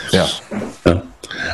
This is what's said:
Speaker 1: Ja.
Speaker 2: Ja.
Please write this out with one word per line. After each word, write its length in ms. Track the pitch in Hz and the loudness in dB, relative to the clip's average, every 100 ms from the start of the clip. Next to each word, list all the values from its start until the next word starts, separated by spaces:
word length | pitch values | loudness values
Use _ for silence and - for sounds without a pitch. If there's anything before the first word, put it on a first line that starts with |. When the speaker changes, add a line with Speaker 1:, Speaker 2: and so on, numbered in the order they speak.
| - | 2
Speaker 1:
Ja. 180 | 95 80 - - - - - 87 | 2 2 -2 -6 -6 -6 0 2
Speaker 2:
Ja. 180 | 92 - - - - - | 2 0 -14 -12 -6 2